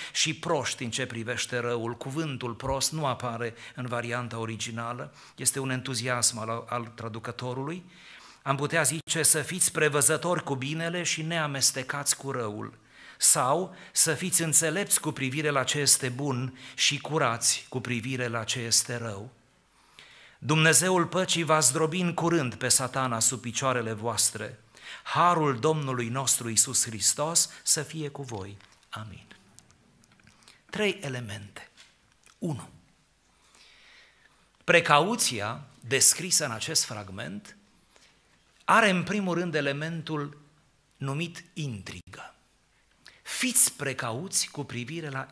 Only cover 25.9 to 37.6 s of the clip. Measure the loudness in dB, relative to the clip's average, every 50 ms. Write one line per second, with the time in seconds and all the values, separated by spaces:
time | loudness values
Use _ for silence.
25.9 | -2 -2 -2 -2 -4 -2 2 2 2 2 0 0 2 2 2 2 0 0 0 -2
26.9 | -2 0 0 0 2 2 -2 0 2 2 2 0 -2 -4 -2 0 0 0 0 -4
27.9 | -6 -8 -8 -8 -8 -10 -10 -8 -8 -8 -10 -10 -14 -16 -20 _ _ _ _ _
28.9 | -14 -12 -12 -14 -16 -18 -20 -20 -20 -20 _ _ _ -20 -20 _ _ _ _ _
29.9 | _ _ _ _ _ _ _ -20 -20 _ _ -20 -20 _ _ _ -4 -2 0 0
30.9 | -2 -4 -6 -6 -6 -6 -6 -8 -10 -10 -12 -14 -16 -18 -20 -20 _ -20 -20 -20
31.9 | _ _ _ _ _ _ _ -20 _ _ -6 -6 -4 -6 -10 -14 -20 -20 _ _
32.9 | _ _ _ _ _ _ _ _ _ _ _ _ _ -20 -20 -20 -20 -20 -20 -20
33.9 | -20 -20 -20 _ _ _ _ _ _ _ _ _ _ _ _ 4 6 6 6 6
34.9 | 6 6 6 4 2 2 0 0 0 -2 -4 -4 -6 -8 -12 -18 -20 -16 -4 -2
35.9 | 2 6 6 6 6 4 0 0 2 2 2 0 -4 -6 -6 0 0 0 0 0
36.9 | -4 -10 -10 -10 -10 -10 -10 -8 -10 -10 -12 -16 -20 -20